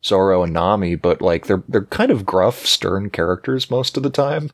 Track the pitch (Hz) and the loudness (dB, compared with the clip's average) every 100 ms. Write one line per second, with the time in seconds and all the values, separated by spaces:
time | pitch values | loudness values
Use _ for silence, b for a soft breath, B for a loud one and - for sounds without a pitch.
0 | - 95 95 90 85 82 90 104 87 82 | 0 2 4 2 2 0 2 2 0 0
1 | 87 78 92 85 - 92 - 104 98 - | 0 0 0 0 0 -2 0 -2 -2 -2
2 | 254 127 95 92 104 - - - 92 98 | 0 0 0 2 2 0 -2 -2 0 -2
3 | 101 - 85 92 - 131 - 127 127 143 | -4 -2 -2 -2 -2 -4 -2 -2 -2 -2
4 | 135 143 139 151 151 | -2 0 -2 -2 -6